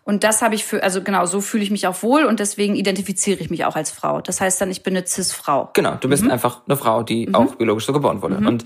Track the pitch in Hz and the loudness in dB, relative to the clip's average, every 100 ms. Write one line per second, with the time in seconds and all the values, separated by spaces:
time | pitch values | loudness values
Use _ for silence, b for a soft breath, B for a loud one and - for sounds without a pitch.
0 | - 202 214 220 233 214 - 208 190 185 | -4 0 2 2 2 0 -2 -2 0 -2
1 | 196 190 175 196 202 220 202 202 - 180 | -2 0 0 -2 -2 -2 0 0 -2 -2
2 | 214 277 277 220 202 - 202 208 196 196 | 2 4 4 2 -2 -2 0 0 0 -2
3 | 196 190 - 185 160 170 - 156 156 - | -4 -2 0 -2 -2 -4 -2 -2 -6 -6
4 | 156 147 - 180 190 185 190 185 - 185 | -4 -4 -4 -2 -2 0 -2 -4 -2 -2
5 | 180 - 180 - - 139 - - 151 123 | -2 -4 -4 -4 0 0 2 2 2 0
6 | 131 139 226 - 123 - - 139 - 113 | 0 2 2 2 0 -2 -2 0 2 2
7 | 113 113 117 - 117 - 117 107 - 143 | 2 -2 2 4 2 2 0 2 0 2
8 | 127 101 90 95 107 120 | 2 0 -2 0 2 0